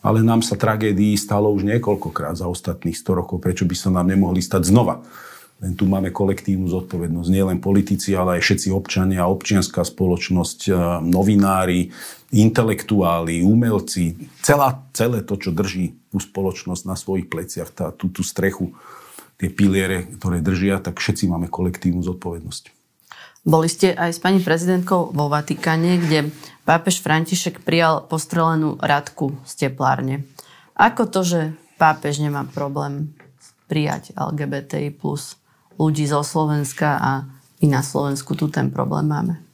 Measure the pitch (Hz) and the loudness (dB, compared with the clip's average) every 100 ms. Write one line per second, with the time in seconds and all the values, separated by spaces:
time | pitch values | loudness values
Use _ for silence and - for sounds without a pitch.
0 | - 110 113 117 113 95 110 107 107 98 | 2 4 4 4 2 0 0 0 0 2
1 | 104 104 - 104 107 101 98 113 - 101 | 2 2 0 2 2 2 0 0 0 -2
2 | - - 76 85 90 87 - 87 87 82 | -2 -6 -6 -6 -6 -6 -6 -4 -6 -6
3 | - 92 87 87 90 87 90 87 98 90 | -2 -2 -2 -4 -2 0 -2 0 0 2
4 | 87 95 92 90 90 95 87 107 101 78 | 2 4 2 0 0 0 4 4 4 -2
5 | - - - - - _ 92 87 95 98 | -10 -20 -20 -20 -20 _ -8 -2 0 2
6 | 95 90 98 92 - 95 90 90 90 90 | 0 0 0 0 -2 -2 0 -2 -4 -6
7 | 82 82 85 95 95 87 98 98 95 95 | -4 -4 2 2 2 0 2 2 2 -2
8 | - 95 92 87 - 92 98 95 95 - | 0 0 2 0 2 0 2 -2 -2 -2
9 | 92 92 87 95 - 101 90 - 85 - | 0 2 0 0 2 0 2 -2 -4 0
10 | 95 87 - 90 82 - - 92 87 87 | 0 0 0 0 0 -4 0 2 2 0
11 | 82 90 98 104 98 95 92 90 90 - | 0 2 4 4 4 4 2 0 -2 -6
12 | - - _ 110 110 110 113 101 - 104 | -18 -18 _ 4 6 4 2 0 0 2
13 | 87 85 82 82 92 110 117 104 - 92 | 4 2 0 2 4 4 4 0 -2 -2
14 | 85 82 - - - 143 135 131 - - | -2 -4 -14 -6 2 4 4 0 -10 -2
15 | 117 120 95 95 - 82 95 92 87 - | 0 0 -4 -6 -4 -2 -2 -2 -4 -6
16 | _ 98 - - 95 90 - 87 95 92 | _ -6 -4 -4 -4 -4 -8 -8 -6 -8
17 | - 95 87 82 87 - 82 - 80 - | -4 -4 -4 -6 -8 -10 -10 -6 -8 -4
18 | 92 90 90 - 98 - 92 - - - | -6 -4 -6 -2 -2 -2 -8 -8 -20 -20
19 | - - - _ 90 - 101 95 95 92 | -20 -20 -20 _ -6 4 4 4 0 -2
20 | 87 - 95 87 80 95 98 98 90 85 | -6 -6 -2 0 0 0 0 0 -4 -6
21 | - 107 95 85 85 - 90 90 92 87 | -4 -2 0 -2 -4 -2 -4 -2 -2 0
22 | 87 90 90 85 80 - - _ _ _ | -2 -6 -8 -10 -12 -14 -16 _ _ _
23 | _ - - _ - 160 165 165 190 - | _ -20 -20 _ 2 4 4 2 2 2
24 | 170 170 180 190 180 160 180 185 180 185 | -2 0 2 2 2 0 2 0 2 0
25 | 170 147 147 147 147 - 165 160 170 180 | 0 -2 0 0 -2 -4 0 2 2 2
26 | 165 156 147 - - - - 165 165 180 | 2 2 0 -6 -20 -8 2 2 2 -2
27 | - 156 160 180 180 165 - 165 165 156 | 2 0 2 -2 -4 -6 -2 2 4 2
28 | - 160 - 170 165 160 156 - 151 147 | -2 -6 -4 0 2 2 0 -2 0 0
29 | 151 - 139 127 - - 139 131 131 135 | -2 -6 -6 -6 -14 -4 -4 0 0 0
30 | 131 139 139 - - - _ - 220 226 | -2 -6 -8 -18 -20 -20 _ 2 2 2
31 | 233 190 185 170 156 156 _ _ 160 151 | -2 0 0 0 -2 -8 _ _ 2 2
32 | 147 143 151 143 135 143 143 139 143 143 | -4 -2 -2 -4 -6 -6 -6 -4 -6 -6
33 | 151 - - _ - _ _ 156 147 147 | -10 -12 -20 _ -20 _ _ -2 -2 -4
34 | - - - 147 143 139 143 151 147 143 | -8 -8 -6 -6 -6 -8 -6 -6 -6 -6
35 | 147 143 - - _ _ _ - 156 147 | -6 -6 -10 -18 _ _ _ -2 0 0
36 | 147 147 147 160 156 151 139 - 151 143 | 0 0 0 -2 0 0 -2 -2 0 0
37 | - 135 135 - _ _ 151 135 139 127 | 0 -2 -6 -18 _ _ 2 2 0 -2
38 | 143 139 - - 156 151 135 135 - 151 | -2 -4 -6 -4 -2 -2 -2 -2 -2 0
39 | 151 147 180 165 - | -2 -2 -4 -6 -10